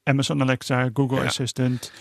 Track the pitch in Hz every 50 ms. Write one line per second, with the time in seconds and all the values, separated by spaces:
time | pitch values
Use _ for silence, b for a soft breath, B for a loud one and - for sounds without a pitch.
0 | _ 147 135 139 135 - 160 143 135 131 127 123 - - 135 123 127 127 107 143
1 | 139 123 135 135 131 123 - - 131 113 - - 127 127 127 120 - - - -